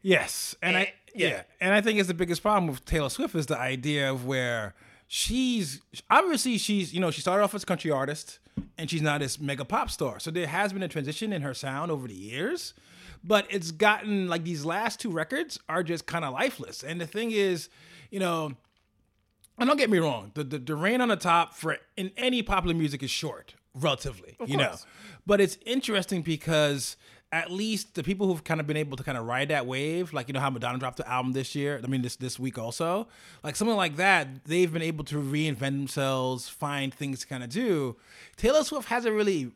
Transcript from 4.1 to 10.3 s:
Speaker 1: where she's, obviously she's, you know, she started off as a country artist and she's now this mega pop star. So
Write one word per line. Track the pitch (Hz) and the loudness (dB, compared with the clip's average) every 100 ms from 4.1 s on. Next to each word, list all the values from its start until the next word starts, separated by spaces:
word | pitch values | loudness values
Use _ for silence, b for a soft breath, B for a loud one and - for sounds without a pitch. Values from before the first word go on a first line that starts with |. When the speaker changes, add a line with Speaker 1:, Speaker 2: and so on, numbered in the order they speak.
| 135 123 | 0 0
Speaker 1:
where | 135 123 120 104 - b b b | 0 0 -2 -4 -10 b b b
she's, | - - 233 254 240 160 135 _ - - | -4 0 2 2 2 -2 -6 _ -20 4
obviously | 247 381 294 254 226 | 6 6 2 2 0
she's, | - 208 170 | 2 0 0
you | 170 | 0
know, | 180 | 0
she | - | 0
started | 180 190 | 2 4
off | 202 | 4
as | 208 | 0
a | - | -2
country | 175 160 | -2 2
artist | 139 135 151 - - B B B - | 0 0 -4 -10 -18 B B B -8
and | 160 | -4
she's | 165 | 0
now | 151 147 | 2 2
this | 143 - | -2 -4
mega | 147 139 135 | -4 -4 -2
pop | 220 294 | -2 -2
star. | - 143 107 | -2 -4 -4
So | - | -6